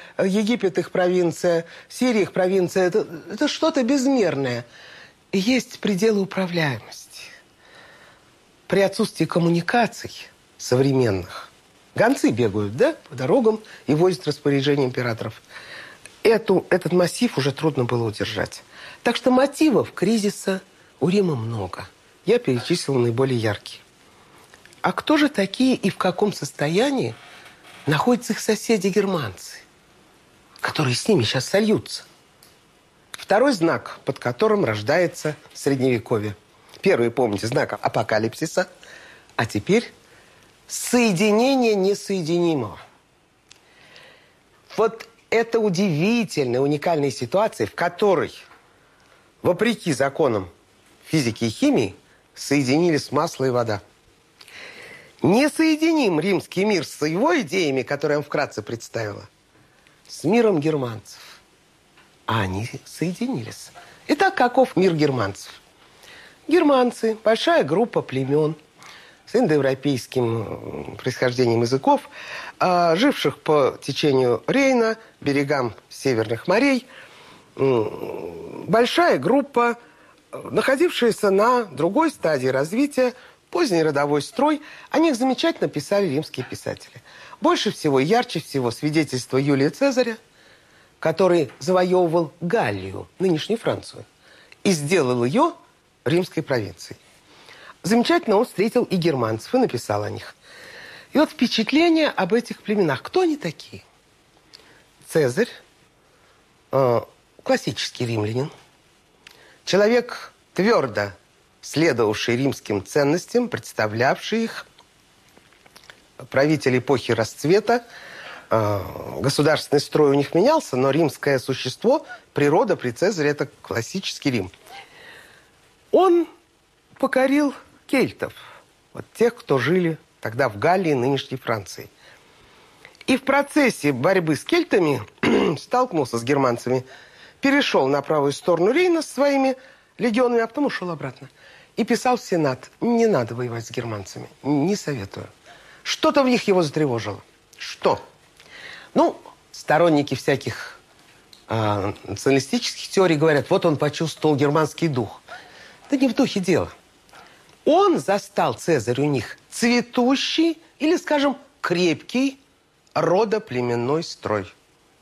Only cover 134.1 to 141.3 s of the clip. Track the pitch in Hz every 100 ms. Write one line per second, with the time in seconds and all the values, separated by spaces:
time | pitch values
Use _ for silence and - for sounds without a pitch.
134.1 | 190 160 143 - 349 320 226 160 127 104
135.1 | - - 135 135 156 - 247 254 165 135
136.1 | 117 117 143 131 117 - 127 - - -
137.1 | - - - 277 285 - 190 131 143 -
138.1 | 156 143 139 - 170 185 277 370 330 285
139.1 | - 285 277 269 262 - - _ - 233
140.1 | 220 247 233 226 - 277 - 180 160 -
141.1 | - 135